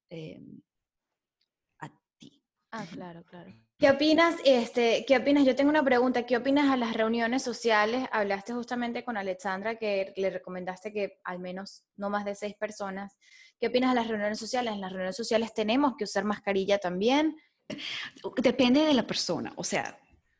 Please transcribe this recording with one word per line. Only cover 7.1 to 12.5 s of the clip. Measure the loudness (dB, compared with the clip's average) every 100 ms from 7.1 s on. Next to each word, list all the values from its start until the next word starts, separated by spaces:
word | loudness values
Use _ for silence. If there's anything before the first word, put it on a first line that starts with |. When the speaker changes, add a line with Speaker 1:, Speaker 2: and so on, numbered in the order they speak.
| 0 0 -2
Speaker 3:
sociales? | -4 -2 2 4 4 0 0
Hablaste | 0 0 -2 -4
justamente | -8 -6 -4 -4 -6
con | -6 -6
Alexandra | -4 -4 -4 -4 -4 -4
que | -2 -2 -2 -2
le | -4
recomendaste | -4 -10 -10 -10 -10 -8
que | -6 -6 -8 -12
al | -10
menos | -10 -10 -12 -18 _ -10
no | -4
más | -4
de | -4 -8
seis | -8